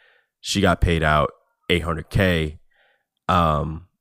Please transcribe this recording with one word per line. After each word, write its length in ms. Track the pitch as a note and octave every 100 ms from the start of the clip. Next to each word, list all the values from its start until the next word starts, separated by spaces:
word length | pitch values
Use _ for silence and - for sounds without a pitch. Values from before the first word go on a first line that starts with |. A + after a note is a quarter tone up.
| _ _ _ _
she 180 | - G2+
got 200 | F#2 E2+
paid 220 | F#2 E2
out 280 | D#2 D2+ C#2 - _ _ -
eight 140 | F2
hundred 260 | D#2+ D#2 -
K. 500 | - F#2+ E2 D#2 D#2 _ _ _ _ _ _ -
Um, 580 | F2+ E2 D2+ D#2 D#2+ F2 _